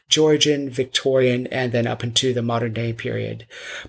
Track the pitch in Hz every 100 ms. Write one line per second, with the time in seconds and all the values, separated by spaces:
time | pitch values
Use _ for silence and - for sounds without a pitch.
0 | - 151 156 147 147 143 139 123 127 -
1 | 135 131 127 123 123 127 127 117 117 117
2 | 120 113 131 120 117 117 117 113 117 113
3 | 127 113 110 113 - - - -